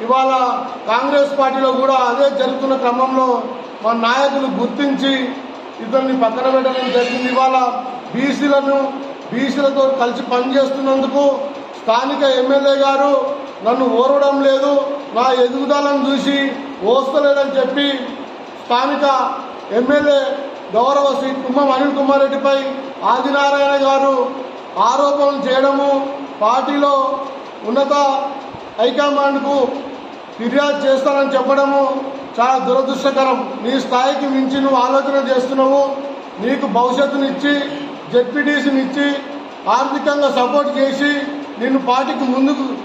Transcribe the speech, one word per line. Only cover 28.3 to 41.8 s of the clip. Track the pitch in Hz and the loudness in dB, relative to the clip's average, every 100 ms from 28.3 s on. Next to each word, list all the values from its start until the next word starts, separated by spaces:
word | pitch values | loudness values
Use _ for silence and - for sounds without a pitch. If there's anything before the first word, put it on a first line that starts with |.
| - - - - - | -8 -14 -16 -16 -2
హైకమాండ్కు | 240 277 285 277 277 277 277 285 262 269 - - - - - - | 0 2 0 2 0 0 0 0 0 -2 -10 -12 -14 -16 -16 -6
ఫిర్యాదు | 233 269 285 285 277 | -2 0 0 0 2
చేస్తానని | 262 294 277 269 269 | 2 2 2 2 2
చెప్పడము | 262 277 277 277 269 - - - - - | 2 2 4 2 2 0 -6 -10 -12 -2
చాలా | 233 262 247 | 2 2 2
దురదృష్టకరం. | 262 262 - 277 262 262 240 - - | 2 2 0 0 2 2 0 -4 -6
నీ | 220 269 - | -2 -2 0
స్థాయికి | 247 262 277 285 269 | 0 2 0 0 0
మించి | 262 277 269 | 0 0 2
నువ్వు | 254 247 | 2 2
ఆలోచన | 269 269 277 247 | 2 2 0 2
చేస్తున్నావు. | 254 254 269 262 277 277 277 - - - - | 0 0 2 4 4 2 -2 -8 -12 -14 -6
నీకు | 220 277 277 208 | -4 -2 0 0
భవిష్యత్తునిచ్చి, | 247 247 285 285 269 - 285 285 277 - - - - | 0 2 0 0 -2 -2 0 0 -2 -8 -10 -12 -2
జెడ్పీటీసీని | 226 247 294 285 294 285 269 262 | 0 0 0 0 0 0 0 -2
ఇచ్చి, | 285 285 277 - - - - - 226 | -2 -2 -2 -6 -12 -14 -10 0 0
ఆర్థికంగా | 277 285 302 285 277 247 | 2 -2 0 2 2 2
సపోర్ట్ | 247 285 285 277 | 2 2 0 0
చేసి, | 269 - 294 285 - - - - | 0 2 0 0 -4 -8 -10 -6
నిన్ను | 240 269 | 0 0